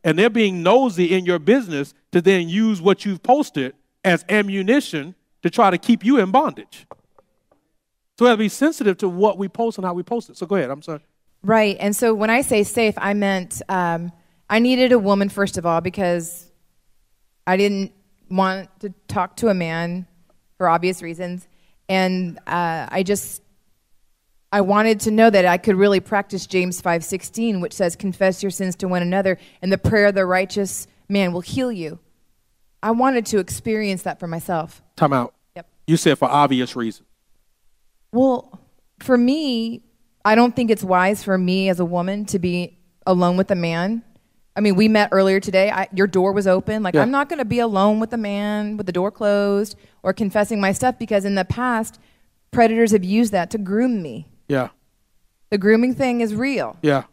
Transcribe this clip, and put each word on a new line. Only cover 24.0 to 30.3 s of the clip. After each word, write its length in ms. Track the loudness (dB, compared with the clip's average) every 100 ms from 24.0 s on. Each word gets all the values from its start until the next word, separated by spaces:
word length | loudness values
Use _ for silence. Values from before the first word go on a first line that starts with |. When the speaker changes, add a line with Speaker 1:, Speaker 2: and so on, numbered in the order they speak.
| _ _ _ _ _
Speaker 2:
I 100 | 0
wanted 380 | 2 4 4 2
to 100 | 0
know 180 | 6 6
that 160 | 6 4
I 120 | 2
could 160 | 2 4
really 240 | 4 2
practice 480 | 0 -4 -2 -10 -4
James 340 | -2 -2 -4
five 220 | -2 -2 -2
sixteen, 540 | -10 -10 -6 -4 -2
which 120 | -6
says, 220 | -2 -4 -2
"Confess 440 | -8 0 0 0
your 80 | -6
sins 260 | -4 -6 -4
to 100 | -4
one 140 | -2
another, 340 | 0 0 0 -2 -8 _
and 100 | -2
the 60 | 0
prayer 280 | 2 4 4
of 80 | 2
the 100 |
righteous 600 | 0